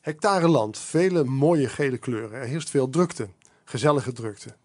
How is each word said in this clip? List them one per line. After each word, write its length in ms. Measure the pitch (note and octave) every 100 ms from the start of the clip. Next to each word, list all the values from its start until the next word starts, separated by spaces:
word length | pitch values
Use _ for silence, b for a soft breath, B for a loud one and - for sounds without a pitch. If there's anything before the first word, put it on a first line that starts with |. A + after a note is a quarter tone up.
Hectare 440 | - D#3 G#3+ F#3+ E3+
land, 300 | D3 A2 G#2+
vele 460 | - D#3 F#3 F3
mooie 460 | B2+ C3+ D3 E3+ B2+
gele 280 | - C#3+ B2
kleuren. 420 | - A2+ A2 G#2+
Er 80 | A#2+
heerst 220 | D#3+ D3+
veel 200 | C#3+ C3
drukte, 400 | C#3+ F3+ - G#2 _ b b
gezellige 480 | - B2 D3 C#3+ A#2+
drukte. 440 | A#2 A2+ G2+ A#2+ -